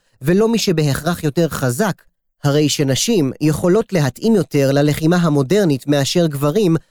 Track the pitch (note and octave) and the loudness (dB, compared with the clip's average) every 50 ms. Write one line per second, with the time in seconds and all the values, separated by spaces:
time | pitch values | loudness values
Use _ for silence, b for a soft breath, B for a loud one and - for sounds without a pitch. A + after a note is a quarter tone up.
0 | b b b b B2+ D3 F3+ G3 A3 A3 A#3 G#3 - G3+ F3 D#3 D3+ D3 C3 - | b b b b -2 0 2 2 2 2 0 0 0 0 0 0 0 0 -2 -2
1 | - E3+ E3+ - - D3 - F3 E3+ D#3 D#3 - C#3 B2+ A#2+ C#3 A3 F#3+ - - | -4 -4 -4 -4 -4 -4 -2 -2 -2 -2 -2 -4 -4 -4 -2 -2 -2 -4 -4 -6
2 | _ _ _ _ _ _ _ _ - C#3+ C#3 D3+ D3+ C#3 - - C#3+ C3+ C3 - | _ _ _ _ _ _ _ _ -2 0 0 2 0 0 0 -2 -2 -2 0 -2
3 | - - A#3+ F#3 C#3+ C3 - - D3 D#3 D3 A#2 C3+ F3 F3+ A3 A3 - F#3 E3 | 0 0 0 0 0 0 -2 -2 -2 -2 0 0 0 2 2 2 0 0 -2 0
4 | C#3+ B2+ - - - A3+ A3+ G3 D3 - - C#3+ C#3 C3+ C#3 C#3+ D3 D3 D3 - | 0 -2 -2 -2 0 2 2 2 0 0 0 0 2 2 2 2 2 2 0 0
5 | D#3+ D#3+ F3 F3+ E3+ E3 D3 C#3+ C#3 B2+ F#3 G#3+ G3+ D#3+ C#3+ B2+ - C#3+ D3 C#3+ | 0 0 2 2 2 2 2 0 0 0 0 2 2 2 0 -2 -2 -2 0 0
6 | C3+ - - F3+ E3+ D#3+ C#3+ C3+ C#3+ D3 D3+ A3 G#3+ E3+ E3 D3+ - _ | 0 0 0 0 0 0 -2 -2 -2 -2 0 0 0 2 0 0 -2 _